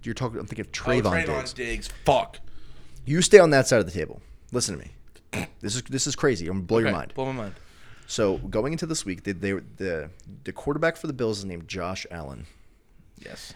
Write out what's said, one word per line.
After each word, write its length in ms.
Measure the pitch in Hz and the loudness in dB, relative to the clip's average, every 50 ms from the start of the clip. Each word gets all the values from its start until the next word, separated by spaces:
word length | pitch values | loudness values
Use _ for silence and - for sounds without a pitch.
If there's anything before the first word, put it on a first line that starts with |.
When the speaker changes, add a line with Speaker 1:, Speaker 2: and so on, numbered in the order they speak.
| - | -4
Speaker 1:
You're 100 | 117 113 | -6 -4
talking, 260 | - 131 120 110 - | -2 -2 -2 -2 -4
I'm 60 | - | -6
thinking 160 | - - 107 98 | -6 -6 -6 -6
of 20 | |
Speaker 2:
Oh, 40 | - | -6
Speaker 1:
Trayvon 540 | - - - - 123 123 104 98 92 85 - | -6 -4 2 4 4 6 6 6 4 4 2
Speaker 2:
Trayvon 120 | - 78 73 | 2 0 -2
Speaker 1:
Diggs. 140 | 127 123 - | -2 -4 -6
Speaker 2:
Diggs. 360 | 127 123 117 110 107 98 - - - - | -6 -4 -4 -2 -4 -4 -8 -10 2 4
Fuck. 340 | 147 139 123 98 - - - - - - - - - - - - - - - - | 6 6 6 4 0 -6 -10 -8 -8 -6 -8 -8 -8 -12 -12 -12 -12 -12 -8 -2
Speaker 1:
You 180 | 123 143 175 175 | 2 4 4 6
stay 160 | - - 202 | 6 8 8
on 100 | 175 160 | 8 8
that 180 | 147 135 127 | 6 4 4
side 120 | - 131 113 | 4 4 2
of 80 | 98 | 2
the 40 | 85 | 0
table. 300 | 85 90 76 - - - - - - - - - | -2 -6 -6 -6 -8 -16 -16 -18 -20 -20 -16 -6
Listen 260 | - 123 117 - 92 | -4 -2 -2 -2 -4
to 80 | 71 - | -8 -10
me. 640 | - - - - - - - _ - - 101 87 - - - | -14 -16 -18 -20 -20 -20 -20 _ -10 -8 -8 -8 -8 -10 -8
This 140 | - 104 107 | -6 -4 -4
is, 60 | 127 - | -4 -4
this 220 | - 131 131 - | -4 -2 -2 0
is 100 | 147 131 | 0 0
crazy. 300 | - - 143 123 80 85 | 2 4 4 4 2 0
I'm 120 | 80 92 | -2 -2
gonna 80 | 98 92 | -2 0
blow 120 | 82 110 117 | 4 4 4
your 100 | 113 107 | 6 4
Speaker 2:
Okay, 80 | 104 | 2
Speaker 1:
mind. 160 | 80 62 - - | 0 -2 -4 -4
Speaker 2:
blow 100 | - 131 | -4 -4
my 60 | 131 | -2
mind. 240 | 135 127 107 98 104 - - - - - - - - - - | -2 -4 -6 -8 -8 -12 -18 -20 -20 -20 -18 -18 -18 -18 -12
Speaker 1:
So, 300 | - - - 110 98 95 | -6 0 4 4 4 4
going 340 | - - 98 92 107 110 143 | 2 0 0 0 2 2 2
into 140 | 165 160 - | 0 -2 -2
this 180 | 160 160 - - | -2 -2 -2 0
week, 200 | 98 92 92 - | -2 -4 -2 -2
they, 80 | 98 | -4
they, 220 | 98 85 92 98 98 92 - - - | -2 0 0 0 0 0 -4 -8 -8
the, 340 | - 95 95 85 78 71 80 - - - - 98 - - | -6 -2 -2 -2 -2 -4 -6 -12 -16 -16 -16 -16 -10 -10
the 80 | - | -10
quarterback 440 | - - - 143 143 151 160 165 165 | -10 -4 -2 -2 0 4 2 2 2
for 120 | - - | 0 -4
the 60 | 160 139 | -4 -2
Bills 260 | 123 120 110 107 101 | 0 2 2 2 0
is 60 | 98 | -2
named 220 | 98 90 85 82 | -6 -6 -6 -8
Josh 380 | 76 - 95 85 87 95 - - - | -6 -6 -4 -2 -2 -4 -4 -6 -8
Allen. 340 | 90 82 78 69 69 55 - - - - - - - _ _ _ _ - - - _ | -8 -8 -8 -8 -10 -10 -12 -14 -16 -20 -20 -20 -20 _ _ _ _ -20 -20 -20 _
Speaker 2:
Yes. 340 | - - - - - - - - | -18 -16 -14 -14 -12 -14 -16 -16